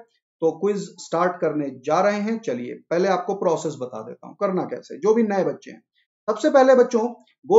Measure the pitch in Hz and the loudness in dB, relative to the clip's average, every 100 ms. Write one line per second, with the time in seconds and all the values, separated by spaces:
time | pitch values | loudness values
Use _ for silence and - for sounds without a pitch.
0 | - _ _ - 165 156 202 196 165 - | -8 _ _ -4 -2 0 -2 -2 -6 -14
1 | - 165 180 180 165 147 143 131 123 156 | -6 0 0 0 -4 -2 -6 -8 -2 2
2 | 202 208 208 226 220 123 123 123 - 165 | 2 0 -4 -6 -6 -8 -8 -12 -6 -2
3 | 190 180 - 196 185 156 160 127 123 110 | 0 -2 -2 -2 0 0 -4 -8 -10 -12
4 | 113 123 123 - 202 185 135 127 - - | -14 -16 -16 -6 -2 -2 -4 -8 -12 -4
5 | 196 220 220 196 160 - - - _ _ | 0 2 2 0 -2 -4 -12 -20 _ _
6 | _ _ - 214 302 277 262 254 240 233 | _ _ -6 -2 4 6 6 6 6 2
7 | 233 233 _ _ 131 | -2 -6 _ _ 4